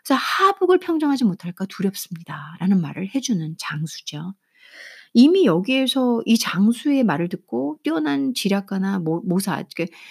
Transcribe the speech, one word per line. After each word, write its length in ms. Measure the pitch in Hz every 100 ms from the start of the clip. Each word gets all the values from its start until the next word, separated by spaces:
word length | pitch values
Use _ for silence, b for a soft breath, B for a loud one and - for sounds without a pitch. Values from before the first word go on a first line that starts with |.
그래서 100 | - 262
"하복을 580 | - - 381 392 359 370
평정하지 440 | 349 320 294 269
못할까 420 | 233 175 175 175 190
두렵습니다."라는 1120 | - 190 196 - 165 165 151 147 165 185 190
말을 340 | 147 - 196
해주는 400 | 277 254 190 156 160
장수죠. 760 | - 151 156 - - 147 175 196 _ B B B B B B
이미 340 | - 285 381 285
여기에서 760 | 165 202 262 262 269 247 233 -
이 100 | 226
장수의 680 | - 170 208 240 294 277
말을 240 | 226 151 175
듣고 500 | - _ 233 277 302
뛰어난 500 | 294 320 302 277 277
지략가나 640 | 247 190 202 196 196 185 196
모-, 240 | 160 165
모사, 320 | 185 180 190 143
이렇게 280 | - - 170 B B